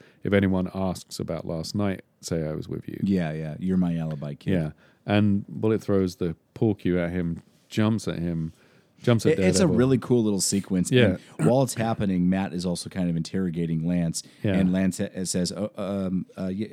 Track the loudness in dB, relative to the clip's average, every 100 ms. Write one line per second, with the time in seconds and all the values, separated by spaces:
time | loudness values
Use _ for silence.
0 | -20 _ 2 4 4 2 -2 -2 -4 -4
1 | -8 -8 -6 -6 -6 -6 -4 -2 -2 -4
2 | -10 _ -6 -4 -2 -6 -8 -10 -10 -4
3 | 0 0 0 -4 -8 -6 0 2 2 0
4 | -4 -6 -8 -6 -2 0 0 -6 _ _
5 | 0 2 4 2 -2 -2 0 0 2 2
6 | 2 0 -4 -4 _ -2 0 0 0 0
7 | 0 -2 -4 -6 -10 _ _ 0 2 0
8 | -4 -4 -2 -2 -6 -10 _ _ _ _
9 | 2 4 4 4 4 4 4 4 4 2
10 | 2 2 2 0 0 -2 0 0 4 4
11 | 4 2 -6 0 2 4 2 0 -2 0
12 | 0 2 2 2 -2 -4 -4 -4 -6 -4
13 | -2 -2 -2 -4 -2 -2 -2 -2 0 0
14 | 0 -4 -10 -4 0 2 2 2 0 -2
15 | -6 -6 -4 -2 -2 -4 -6 -6 -6 -4
16 | -4 -4 -6 -8 -6 -6 -6